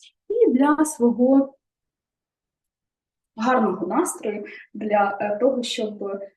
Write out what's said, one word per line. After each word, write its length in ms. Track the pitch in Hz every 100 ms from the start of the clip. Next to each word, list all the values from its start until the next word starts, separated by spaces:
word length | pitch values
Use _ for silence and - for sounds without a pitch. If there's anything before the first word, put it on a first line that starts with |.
| - _ -
і 220 | 453 453
для 340 | 247 285 302 311
свого 720 | - 240 208 247 269 269 - _ _ _ _ _ _ _ _ _ _ _ _ _ _ _ _ _ -
гарного 520 | 233 254 208 180 175
настрою, 580 | 240 359 - 220 208 - - -
для, 440 | 208 214 208 202 -
е, 160 | 208 208
того, 240 | 254 247
щоб 580 | 233 - 208 208 202 196 -